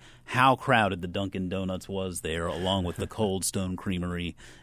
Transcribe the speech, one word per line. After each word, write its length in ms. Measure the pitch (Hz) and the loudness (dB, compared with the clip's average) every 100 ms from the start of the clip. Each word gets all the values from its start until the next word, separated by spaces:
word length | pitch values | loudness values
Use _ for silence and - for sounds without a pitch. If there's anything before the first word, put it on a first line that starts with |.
| - - | -12 -20
how 320 | - 127 135 127 | -4 4 6 4
crowded 460 | - 120 101 95 | 4 4 4 2
the 40 | 90 | -4
Dunkin' 420 | 98 98 95 92 | -4 -4 -2 -2
Donuts 380 | 95 92 92 - | -2 -2 -4 -6
was 340 | 98 95 85 | -4 -4 -4
there, 260 | 80 82 85 | -4 -2 -2
along 380 | 78 92 95 87 | 0 2 2 0
with 100 | 85 | -2
the 100 | 95 | -4
Cold 380 | - 107 95 - | 0 0 0 -2
Stone 300 | 104 92 92 | -2 -2 -2
Creamery 600 | - 90 87 87 85 - - - | -2 -2 -2 -2 -4 -8 -16 -16